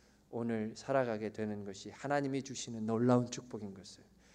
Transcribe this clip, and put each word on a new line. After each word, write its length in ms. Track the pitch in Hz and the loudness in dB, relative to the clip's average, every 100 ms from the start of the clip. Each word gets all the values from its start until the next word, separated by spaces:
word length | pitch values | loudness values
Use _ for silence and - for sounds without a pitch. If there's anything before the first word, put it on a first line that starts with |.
| - _ _ | -20 _ _
오늘 420 | 120 117 113 107 110 | -4 0 0 -2 -4
살아가게 560 | - 135 120 107 107 | 0 2 2 0 -2
되는 340 | 104 107 104 101 | -2 -4 -4 -6
것이 240 | 98 107 | -10 -12
하나님이 540 | - 135 143 139 135 | -6 0 0 2 -2
주시는 420 | - 117 - 113 110 | -4 -8 -6 -4 0
놀라운 460 | 113 123 123 120 | 4 8 8 6
축복인 420 | - - 110 104 | -4 -8 -8 -8
것을 300 | 95 92 - - - - | -12 -16 -18 -20 -20 -20